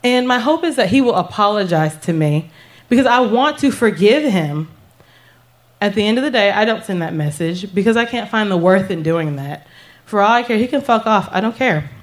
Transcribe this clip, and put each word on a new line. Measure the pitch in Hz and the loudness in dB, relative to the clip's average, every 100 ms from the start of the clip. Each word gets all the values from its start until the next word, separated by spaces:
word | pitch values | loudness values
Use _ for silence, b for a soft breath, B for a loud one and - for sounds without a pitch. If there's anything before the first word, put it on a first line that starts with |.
And | 247 247 247 | 2 0 0
my | 247 | 0
hope | 233 320 | 0 0
is | 339 269 | 0 0
that | 196 | 2
he | 262 | 2
will | 240 | 2
apologize | 185 170 - 202 214 190 165 156 156 | 0 -4 0 0 0 0 0 -2 -4
to | - | -4
me | 165 151 151 160 B B B B | 0 0 0 -4 B B B B
because | 247 254 | 2 4
I | 247 | 2
want | 233 233 285 285 | 2 2 0 0
to | 277 | -2
forgive | - 240 160 202 277 302 | 2 0 4 4 4 2
him. | 185 151 151 156 - _ _ b b b b b _ _ _ | 0 -2 -4 -8 -14 _ _ b b b b b _ _ _
At | 208 | -2
the | 208 208 | 0 0
end | 233 | 0
of | |
the | 285 | 0
day, | 240 202 | 2 2
I | 202 | 2
don't | 220 220 | 0 -2
send | - 180 | -4 -6
that | 165 | -4
message | 165 147 151 165 180 202 | -4 -4 -4 -6 -6 -6
because | 190 208 226 | -2 0 0
I | |
can't | 233 240 214 | -2 -6 -4
find | 220 208 | -2 0
the | 180 | 2
worth | 180 190 196 | 4 2 0
in | 170 | -4
doing | 160 165 156 143 | -2 -2 -2 -6
that. | 143 156 B B B B | -8 -12 B B B B
For | - 208 | -4 2
all | 208 | 4
I | 240 | 2
care, | 240 214 | 0 -2
he | 247 | 0
can | 285 | -2
fuck | 277 233 226 | 0 0 2
off. | 214 - | 0 0
I | 180 | -4
don't | 220 226 | -4 -2
care. | 254 156 151 - | -2 -2 -6 -16